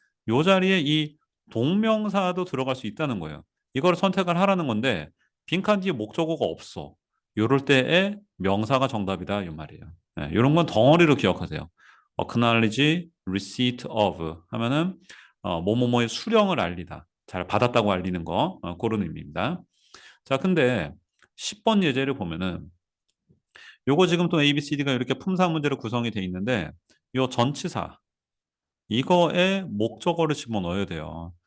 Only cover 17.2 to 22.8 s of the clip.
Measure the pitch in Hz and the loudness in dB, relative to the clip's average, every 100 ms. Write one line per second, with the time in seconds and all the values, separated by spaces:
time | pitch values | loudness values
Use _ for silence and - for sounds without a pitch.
17.2 | - - - 107 123 123 104 92 90 90 | -10 -8 -2 0 2 2 2 0 -2 -4
18.2 | 82 90 160 - 87 85 113 110 85 80 | -2 -2 -2 -4 -12 -6 -4 -2 -4 -8
19.2 | 73 82 117 180 - _ _ - - _ | -10 -6 -4 -6 -12 _ _ -20 -20 _
20.2 | - 135 190 170 123 117 73 - _ _ | -4 -2 2 2 2 2 -4 -10 _ _
21.2 | _ - - - 226 208 165 127 135 127 | _ -12 -10 -2 2 2 2 0 -2 -4
22.2 | 87 82 92 87 80 _ | -6 -4 -4 -6 -12 _